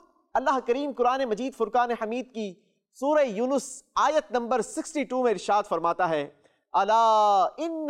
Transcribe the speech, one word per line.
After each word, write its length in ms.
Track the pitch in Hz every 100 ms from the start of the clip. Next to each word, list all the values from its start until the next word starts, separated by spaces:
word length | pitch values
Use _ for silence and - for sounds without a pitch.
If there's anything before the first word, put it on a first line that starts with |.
| _ _ _
اللہ 260 | 254 262 269 240
کریم 240 | 240 294 240
قرآن 260 | 240 262
مجید 320 | 269 202 262 -
فرقان 340 | 220 247 240
حمید 420 | 233 214 240 247
کی 200 | 226 214 175 _ _ _
سورہ 300 | - 269 302
یونس 600 | 277 196 254 269 - - - -
آیت 360 | 233 302 -
نمبر 300 | 240 233 247
سکسٹی 420 | 208 - - 302
ٹو 200 | 233 254
میں 80 | 247
ارشاد 320 | 190 - 208 202
فرماتا 400 | 170 170 165 180
ہے، 200 | 160 143 - _ _ _
"الا 720 | - 196 226 226 214 208 202 175 -
ان 300 | 330 320 302